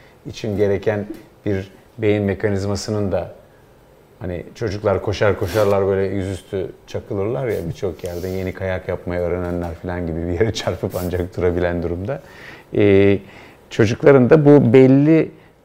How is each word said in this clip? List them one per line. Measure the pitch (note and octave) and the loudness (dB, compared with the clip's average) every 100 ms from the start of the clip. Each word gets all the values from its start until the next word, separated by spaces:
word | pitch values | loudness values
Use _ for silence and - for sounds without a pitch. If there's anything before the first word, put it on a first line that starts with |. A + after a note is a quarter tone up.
| - _ - | -20 _ -18
için | G#2+ A2 G2 | -10 -6 -2
gereken | G2+ G2 G#2 G#2 G2+ - - _ - | 0 0 -2 -4 -6 -12 -18 _ -6
bir | G2 F#2+ - _ - | -6 -6 -14 _ -4
beyin | A2 G#2 | 0 2
mekanizmasının | G2+ F#2+ G#2+ G2 G2+ G2+ - G#2+ G2+ | 0 -2 -2 -2 -4 -6 -4 -4 -2
da | F2+ E2 - - _ _ _ _ _ _ - | -4 -6 -12 -20 _ _ _ _ _ _ -14
hani | F#2 F2 - - | -10 -10 -10 -8
çocuklar | A2+ G2 G#2+ F#2+ | -8 -4 -2 0
koşar | - F#2+ G#2+ F#2 | -2 0 0 0
koşarlar | F#2+ G#2 G#2 G2 G2 | -2 0 2 2 2
böyle | F#2+ G2 G2 | 0 -2 -4
yüzüstü | F#2+ F#2+ - G2 F2 - - | -6 -8 -8 -8 -8 -10 -14
çakılırlar | G#2 - G#2 G2 C#3 C3 | -12 -8 -6 -4 -4 -4
ya | F#2 E2+ | -4 -6
birçok | - G2 D#2+ | -6 -8 -8
yerde | F2+ F2 F#2 | -10 -8 -6
yeni | F#2+ F#2 | -6 -6
kayak | - F#2+ F#2 - | -6 -6 -6 -6
yapmayı | F2 - F2 | -8 -6 -4
öğrenenler | F2 F2 F2 F2 E2+ | -4 -4 -4 -6 -6
falan | E2 F2+ F2+ F2 | -8 -8 -6 -6
gibi | E2 E2+ | -6 -4
bir | |
yere | E2+ A2+ | -2 -2
<laughs> | |
çarpıp | - - F2 G2+ F#2 F2+ | -4 -6 -6 -6 -6 -6
ancak | F2 F2+ - | -4 -6 -4
durabilen | F2+ F2 F2 F2 | -2 -2 -2 -4
durumda. | E2 E2+ G2 C#3+ - - - - - - | -6 -6 -8 -10 -12 -20 -20 -20 -8 0
Ee, | G#2 G2 G2+ G2 - - - - - | 4 6 4 2 -4 -20 -20 -20 -6
çocukların | - A2 A#2+ D#3 C#3 B2 | 0 0 4 6 6 8
da | D#3+ C#3+ | 6 8
bu | D3 B2 | 8 8
belli | B2+ C3 C3+ D3 D#3+ - - - _ | 8 8 6 4 4 2 -6 -20 _